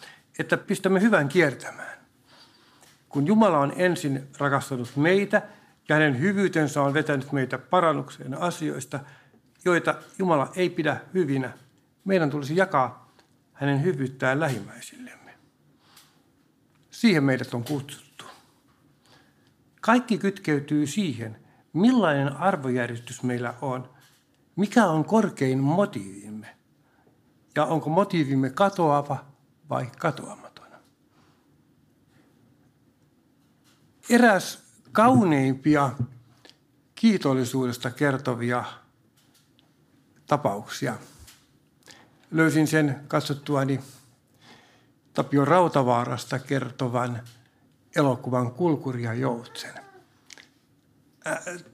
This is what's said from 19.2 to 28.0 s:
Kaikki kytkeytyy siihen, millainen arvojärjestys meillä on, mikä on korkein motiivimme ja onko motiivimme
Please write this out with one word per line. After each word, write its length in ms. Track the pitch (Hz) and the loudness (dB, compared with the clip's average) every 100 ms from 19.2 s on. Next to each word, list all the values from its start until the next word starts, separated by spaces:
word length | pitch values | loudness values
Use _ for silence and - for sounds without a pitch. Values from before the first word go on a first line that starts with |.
| _ _ _ _ _ _ | _ _ _ _ _ _
Kaikki 360 | - 247 247 180 | 2 2 2 -2
kytkeytyy 680 | 196 196 - 143 147 147 147 | -2 -2 -2 -2 0 -2 0
siihen, 520 | 214 175 110 110 110 _ _ _ | -2 -4 -4 -10 -14 _ _ _
millainen 640 | 156 233 254 175 143 139 139 | 2 4 4 4 2 0 0
arvojärjestys 880 | 185 180 131 123 120 117 - - | 0 0 -2 -2 -2 -6 -12 -8
meillä 300 | 123 120 120 120 | -4 -4 -6 -8
on, 280 | 139 127 - _ _ _ _ _ _ - | -8 -8 -10 _ _ _ _ _ _ -4
mikä 300 | 202 240 196 | 0 4 4
on 200 | 156 147 | 2 2
korkein 540 | 220 214 - 135 131 | 2 0 0 -2 0
motiivimme 960 | 139 175 202 104 98 98 104 107 104 - _ _ _ _ _ _ _ _ _ 147 | 2 2 0 -4 -12 -14 -16 -16 -16 -20 _ _ _ _ _ _ _ _ _ -4
ja 100 | 151 | -2
onko 240 | 160 135 | -2 0
motiivimme 600 | 170 | 0